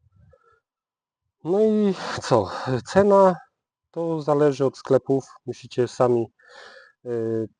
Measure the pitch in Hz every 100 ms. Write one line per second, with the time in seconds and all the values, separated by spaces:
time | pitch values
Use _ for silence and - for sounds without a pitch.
0 | _ _ _ _ _ _ _ _ _ _
1 | _ _ _ _ 156 190 220 214 208 185
2 | - - - 120 92 - - 127 - 190
3 | 202 196 190 165 - _ _ _ _ -
4 | 165 160 147 147 147 131 135 - - 131
5 | - 135 - - - 117 117 - 120 -
6 | 127 120 113 _ _ - - - - _
7 | 123 117 113 113 110